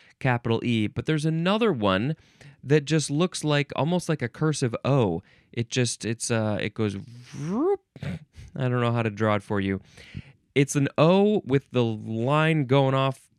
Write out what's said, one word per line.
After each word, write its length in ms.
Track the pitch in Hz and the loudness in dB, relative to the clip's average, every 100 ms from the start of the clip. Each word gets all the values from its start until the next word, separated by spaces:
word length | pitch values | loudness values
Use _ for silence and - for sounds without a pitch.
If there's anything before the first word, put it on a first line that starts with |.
| - _ | -20 _
capital 440 | 135 120 120 113 | -2 0 0 0
E. 240 | 120 113 104 | 0 0 0
But 180 | - 120 | -4 -2
there's 200 | 156 156 | -2 0
another 480 | 160 170 214 226 | 0 0 0 0
one 420 | 135 101 95 127 156 _ _ - - | 2 2 2 0 -4 _ _ -20 -16
that 220 | 131 151 139 | 0 2 2
just 260 | 160 139 | 0 0
looks 320 | 143 180 - | 0 -2 -2
like, 280 | 151 147 143 - | 0 0 0 -2
almost 340 | 143 180 - | -2 -2 -2
like 120 | 156 | -2
a 60 | 120 | -4
cursive 480 | - 156 143 123 - | -2 -2 0 -2 -2
O. 380 | - 139 107 85 - _ _ | 0 2 2 0 -8 _ _
It 160 | - 117 | -8 -4
just, 340 | 127 120 - | -2 -2 -2
it's, 280 | 104 117 - | -6 -6 -2
uh, 260 | 113 107 104 | 0 0 -2
it 140 | 104 | -4
goes 220 | - 107 98 | -2 -4 -4
vroom. 800 | 107 120 123 139 151 208 349 392 _ - | -10 -20 -16 -10 -6 -2 0 -2 _ -12
I 640 | - 170 - - - - 127 | -10 -10 -12 -20 -14 -6 -2
don't 140 | 123 | 0
know 100 | 120 | 0
how 120 | 117 | 0
to 60 | 110 | -2
draw 260 | 104 110 104 | 0 0 0
it 80 | |
for 180 | - 104 | 0 -2
you. 180 | 98 98 - - - - - _ _ | 0 -2 -6 -20 -18 -18 -18 _ _
It's 220 | - 143 147 | 0 0 0
an 140 | 139 - | 0 2
O 440 | 156 190 202 214 - | 4 4 4 0 0
with 260 | 139 - | -2 0
the 120 | 127 | 0
line 800 | 117 107 110 113 120 151 156 156 127 | 0 -2 -6 -4 0 2 2 2 2
going 280 | 139 135 | 2 4
off 360 | 135 135 127 _ | 2 0 -2 _